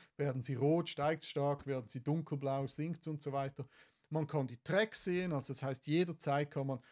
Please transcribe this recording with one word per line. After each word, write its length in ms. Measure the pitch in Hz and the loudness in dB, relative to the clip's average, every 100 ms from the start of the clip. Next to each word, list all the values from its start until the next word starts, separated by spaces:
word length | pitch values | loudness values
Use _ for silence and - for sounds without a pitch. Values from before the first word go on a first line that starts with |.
| - - | -10 -4
werden 260 | 143 127 | -2 0
sie 120 | 131 | -2
rot, 340 | 123 139 170 170 | 2 4 4 2
steigt 380 | - 147 160 - | 0 0 0 -2
stark, 400 | 147 143 - 139 | 0 2 0 -2
werden 200 | 131 107 | -4 -4
sie 140 | 131 | -4
dunkelblau, 680 | 139 160 - 143 135 135 135 | 0 0 0 -2 0 0 -2
sinkt 400 | - 160 165 160 | -2 -4 -4 -6
und 160 | 151 | -6
so 80 | 147 | -2
weiter. 380 | 139 135 - 127 - - _ - | -2 -2 -4 -12 -14 -20 _ -4
Man 140 | 156 151 | -2 2
kann 200 | 151 127 | 0 0
die 120 | 123 | -4
Tracks 420 | - 190 220 - | 0 2 2 0
sehen, 280 | 190 180 185 | 0 0 0
also 200 | 143 - | -2 -2
das 100 | 135 | -4
heißt, 240 | 139 127 - | -4 -4 2
jederzeit 640 | 165 175 156 147 139 147 | 2 2 0 0 2 2
kann 160 | 147 135 | -2 -2
man 140 | 131 - | -4 -8